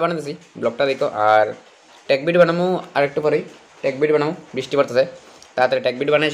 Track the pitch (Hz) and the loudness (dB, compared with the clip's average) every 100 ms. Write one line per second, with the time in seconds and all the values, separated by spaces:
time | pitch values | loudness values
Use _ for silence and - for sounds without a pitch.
0 | 170 170 143 165 - - 117 117 139 135 | 2 -4 -8 -12 -16 -6 -4 -2 -2 -2
1 | 147 107 107 110 107 - - _ _ - | -4 0 4 4 4 -2 -16 _ _ -12
2 | - 135 151 175 170 170 180 180 - 135 | -2 -2 2 4 4 2 0 -2 -4 -2
3 | 143 143 151 151 175 - - - 139 131 | -2 0 0 -2 -4 -16 -20 -8 -6 -2
4 | 151 151 147 180 - 123 131 139 127 120 | 0 2 0 -4 -10 -10 -4 -2 0 0
5 | 156 - - - - - 127 131 127 123 | -2 -4 -20 -20 -10 -2 0 0 -2 -4
6 | 143 147 151 | 0 0 0